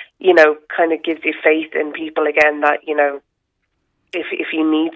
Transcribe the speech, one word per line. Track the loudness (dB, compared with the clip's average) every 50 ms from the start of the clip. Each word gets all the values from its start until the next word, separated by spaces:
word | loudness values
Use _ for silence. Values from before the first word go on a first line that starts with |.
| -18 _ _ -2
you | 2 4 6
know, | 8 6 6 4 -2 _ -8 -2
kind | 0 0 0 0
of | -2 -4
gives | -6 -6 -4 -4
you | -6 -4 0 0
faith | 0 0 0 -2 -6 -6
in | -6 -6 -6
people | -6 -10 -10 -8 -4 -4 -2
again | 0 2 2 2 2 0 0
that, | 0 0 0 -2 -4
you | -4 -2
know, | 0 0 0 -2 -6 _ _ _ _ _ _ _ _ _ _ _ _ _ _ _ _ _ _ -10
if, | -10 -8 -8
if | -8 -8 -8 -6 -4
you | -2 0 0
need | 0 0 -2 -2 -4